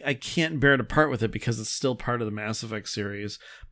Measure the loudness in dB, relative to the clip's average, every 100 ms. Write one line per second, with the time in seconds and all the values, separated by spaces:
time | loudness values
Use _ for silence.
0 | -2 -2 -2 0 2 4 6 6 4 4
1 | 4 4 0 -2 -2 -2 -2 -2 0 0
2 | -2 -2 -2 -4 -4 -4 -4 -6 -6 -4
3 | -4 -4 -8 -10 -16 -20 -6